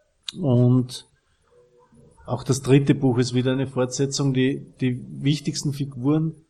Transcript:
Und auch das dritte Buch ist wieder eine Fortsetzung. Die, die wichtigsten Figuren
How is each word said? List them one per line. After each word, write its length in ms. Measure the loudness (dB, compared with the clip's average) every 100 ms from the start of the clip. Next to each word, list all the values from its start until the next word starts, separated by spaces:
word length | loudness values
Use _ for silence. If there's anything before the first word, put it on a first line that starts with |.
| _ _ -14 -4
Und 680 | 0 4 4 4 0 -6 -20 _ _ _ _ _ _ _ _ _ -20 _ -8
auch 180 | -6
das 180 | -2 -2
dritte 320 | 4 4 4
Buch 240 | 2 2 2
ist 160 | 0
wieder 160 | 0 0
eine 160 | -2 -2
Fortsetzung. 680 | -2 -2 -2 -2 0 0
Die, 300 | 2 0 -2 -8 -4
die 240 | -4 -4 -8 -4
wichtigsten 520 | -2 0 -2 -4 -4
Figuren 640 | -4 -6 -4 0 0 0 -6